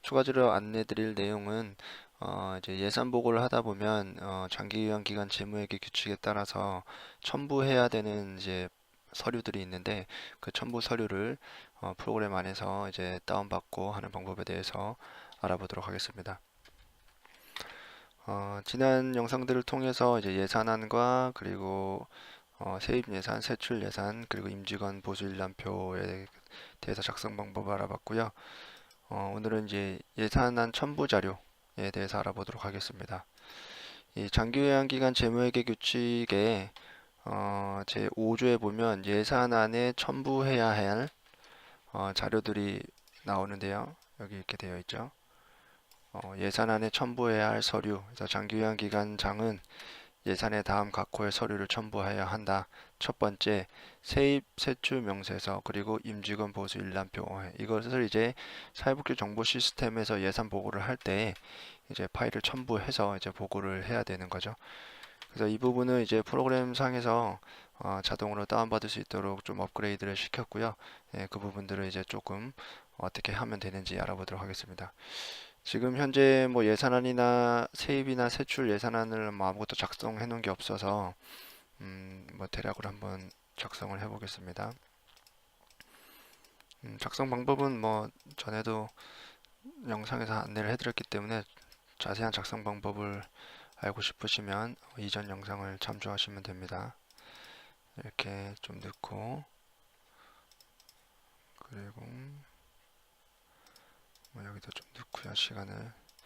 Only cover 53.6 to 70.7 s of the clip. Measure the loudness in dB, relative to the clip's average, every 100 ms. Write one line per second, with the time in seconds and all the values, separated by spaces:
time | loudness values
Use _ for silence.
53.6 | 0 -14 -20 -16 0 4 6 4 0 -4
54.6 | -2 0 0 0 0 -4 -4 -4 -2 -4
55.6 | -2 -4 -2 -2 -2 -6 -4 -2 -2 -2
56.6 | -4 -4 -2 -2 -4 -6 -6 -6 -8 -8
57.6 | 0 0 2 2 4 4 4 2 -12 -14
58.6 | -14 0 2 2 0 -2 -2 0 2 2
59.6 | 0 2 0 0 0 2 2 0 -2 -2
60.6 | -2 -2 -2 -2 0 2 0 -4 -14 -18
61.6 | -18 -20 _ -6 -4 0 0 0 -2 -4
62.6 | 0 0 0 0 0 0 -6 -6 -4 -2
63.6 | -2 -2 -2 -2 -2 -4 -6 -6 -6 -10
64.6 | -16 -18 -16 -18 -20 -20 -14 0 2 4
65.6 | 4 4 4 4 4 2 4 2 4 4
66.6 | 2 0 0 2 4 4 2 -2 -12 -20
67.6 | -20 -8 -4 -2 -2 -2 -2 -2 0 2
68.6 | 4 2 0 -6 -4 -2 -2 -4 -6 -4
69.6 | -4 -2 -2 -2 -2 -4 -4 -4 -4 -2
70.6 | -2